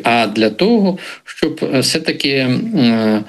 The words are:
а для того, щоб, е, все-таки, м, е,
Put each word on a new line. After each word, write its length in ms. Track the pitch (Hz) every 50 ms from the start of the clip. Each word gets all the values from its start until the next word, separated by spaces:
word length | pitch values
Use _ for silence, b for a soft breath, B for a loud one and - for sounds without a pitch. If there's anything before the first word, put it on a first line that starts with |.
| -
а 240 | 117 117 120 113 104
для 220 | 104 113 110 107
того, 480 | 107 - 180 208 240 220 196 190 180 B B B B B B
щоб, 460 | - - - - 156 - - - 151 143
е, 60 | 131
все-таки, 500 | 123 - - 160 - - 156 - - 139
м, 480 | 139 135 131 127 127 120 - - 220 160
е, 460 | 120 117 113 113 110 107 107 107 107